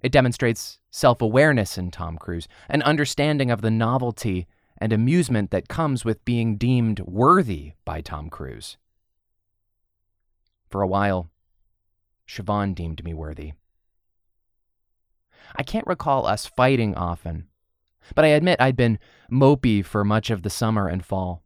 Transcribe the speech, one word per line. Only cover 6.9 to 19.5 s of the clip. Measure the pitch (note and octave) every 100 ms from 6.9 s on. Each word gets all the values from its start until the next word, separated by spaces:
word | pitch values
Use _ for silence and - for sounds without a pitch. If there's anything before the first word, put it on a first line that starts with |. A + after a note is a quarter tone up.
| G2+
worthy | - F#2+ C3 F#3 C3+ E2 C#2+ -
by | - D#2
Tom | D2+ D2+ D#2
Cruise. | - C2 A1 - - _ _ _ _ _ _ _ _ _ _ _ _ _ _ _ _ _ _ _
For | G2
a | F#2+
while, | G2 G2+ F#2 F2 _ _ _ _ _ _ _ _ _ _
Siobhan | - F#2+ G#2 G2 E2+
deemed | E2+ D#2
me | E2+
worthy. | D#2+ D#2 D#2 D2+ D2 _ _ _ _ _ _ _ _ _ _ _ _ _ _ _ _ _ _ - -
I |
can't | C3 G#3+ -
recall | F3+ - C3+ -
us | G#2 -
fighting | - B2+ C3+ A2 F#2
often, | F2 E2+ E2+ D#2+ - _ _ _ _ _ _ -
but | D#3
I |
admit | D3+ F3 F3
I'd | B2+ B2+
been | A#2+ G#2+ - _ -
mopey | B2+ C3+